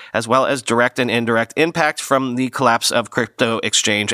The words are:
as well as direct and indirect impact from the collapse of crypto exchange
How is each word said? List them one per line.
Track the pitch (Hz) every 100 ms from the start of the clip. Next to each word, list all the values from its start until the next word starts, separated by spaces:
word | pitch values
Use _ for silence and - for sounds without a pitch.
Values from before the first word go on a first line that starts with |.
| -
as | 113 117
well | 131
as | 127 135
direct | - 117 123 -
and | 123
indirect | 117 117 113 113
impact | 139 165 165 151 -
from | - 135 131
the | 123 131
collapse | - 123 117 -
of | 120 104
crypto | 127 113 - 117 113
exchange | 107 - 110 104 101